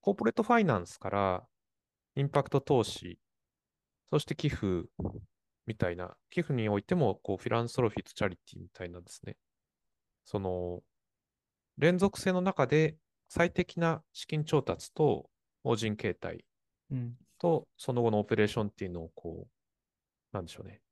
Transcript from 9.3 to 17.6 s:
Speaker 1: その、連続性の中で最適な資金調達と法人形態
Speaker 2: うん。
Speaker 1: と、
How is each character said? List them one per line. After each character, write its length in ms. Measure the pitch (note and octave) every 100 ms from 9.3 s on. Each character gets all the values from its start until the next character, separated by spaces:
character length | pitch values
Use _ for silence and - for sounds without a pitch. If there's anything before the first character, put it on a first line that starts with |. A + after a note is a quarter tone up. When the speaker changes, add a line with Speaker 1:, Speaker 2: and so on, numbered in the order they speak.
| - _ _ _ _ _ _ _ _ -
Speaker 1:
そ 120 | G#2
の、 420 | F#2+ F2+ F2+ F2 _ _ _ _ _ _ _ _ _ -
連 180 | D3+ F3+
続 240 | G3 -
性 120 | F#3+
の 100 | F#3
中 240 | F#3 - -
で 300 | D#3 D#3 D#3 _ _ _
最 220 | - E3+
適 280 | - F3 -
な 220 | E3 E3 _
資 140 | - -
金 180 | D#3
調 160 | D3+ D3+
達 320 | - F2 -
と 380 | - D3+ E2 - _ _ _
法 140 | C3+ A2+
人 200 | A2 G#2+
形 160 | G#2+
態 300 | - E2+ E2 _ _ _ _ _
Speaker 2:
う 60 | C3
ん。 200 | A#2+ A#2+ _ _
Speaker 1:
と、 280 | F3 D#3